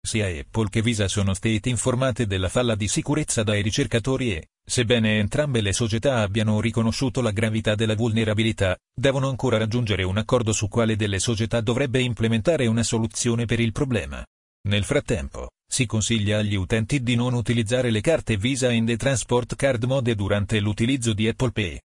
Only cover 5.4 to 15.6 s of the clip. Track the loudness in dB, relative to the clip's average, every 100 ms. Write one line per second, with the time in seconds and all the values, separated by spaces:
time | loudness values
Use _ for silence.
5.4 | 0 0 0 0 0 0 0 2 0 0
6.4 | 0 2 0 0 0 0 -2 0 0 0
7.4 | 0 0 0 0 0 2 0 2 0 2
8.4 | 0 0 0 -2 _ 0 0 2 -2 0
9.4 | 0 2 2 0 0 0 0 -2 0 2
10.4 | 2 0 0 0 2 0 -2 -2 -2 -2
11.4 | 0 0 0 0 0 0 0 0 2 2
12.4 | 2 2 2 2 2 0 0 0 0 0
13.4 | 0 0 0 0 0 0 -2 -10 -14 _
14.4 | _ _ -2 0 2 0 0 -4 -4 -10
15.4 | -14 _